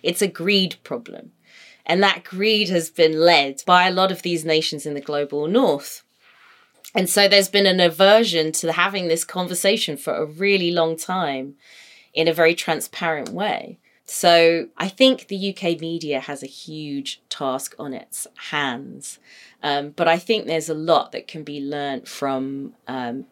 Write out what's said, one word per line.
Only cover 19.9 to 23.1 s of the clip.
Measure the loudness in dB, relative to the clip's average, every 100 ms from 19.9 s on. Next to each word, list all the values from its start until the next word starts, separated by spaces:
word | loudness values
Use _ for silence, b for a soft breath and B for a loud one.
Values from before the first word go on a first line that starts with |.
but | -2 2
I | 2
think | 0 -2 -2
there's | -4 -4
a |
lot | -4 2 2 0
that | -8 -12
can | -14
be | -12 -10
learnt | -8 -6 -6 -8 -10
from, | -8 -4 -4 -4 -8 -12 -14 -12
um, | -8 -8